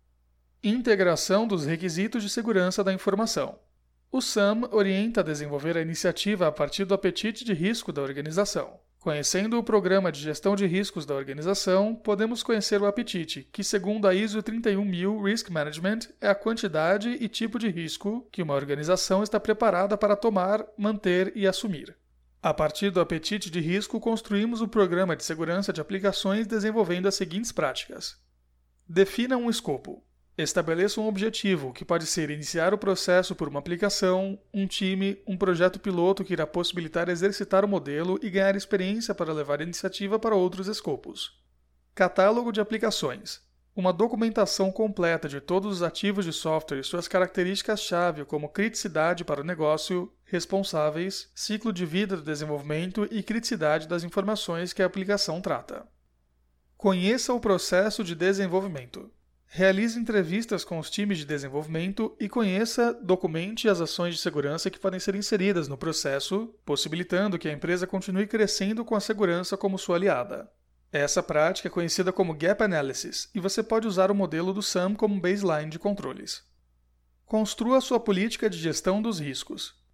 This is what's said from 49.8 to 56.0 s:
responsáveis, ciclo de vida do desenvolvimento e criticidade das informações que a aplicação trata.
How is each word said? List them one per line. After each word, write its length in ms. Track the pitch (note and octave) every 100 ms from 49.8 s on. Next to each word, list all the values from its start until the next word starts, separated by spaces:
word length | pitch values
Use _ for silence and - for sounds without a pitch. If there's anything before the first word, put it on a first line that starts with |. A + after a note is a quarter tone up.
| - F3+ F3+ _ -
responsáveis, 1080 | F3+ E3+ G3 G3 D#3+ D3+ D#3 F#3 - -
ciclo 380 | - - G#3+ A3+
de 140 | F3+ E3+
vida 320 | F3+ G#3 F#3
do 40 |
desenvolvimento 840 | D3+ D3 D3+ D3 C#3+ D#3 F#3 G#3 G#3
e 140 | G#3+
criticidade 640 | F#3+ A3 - G3+ D3+ D#3+ D#3
das 160 | F3
informações 680 | E3+ G3+ F#3+ G#3 - E3+ F3+
que 100 | -
a 20 | F#3
aplicação 540 | F#3+ F#3+ G3+ - E3
trata. 480 | F#3 C3 - - - _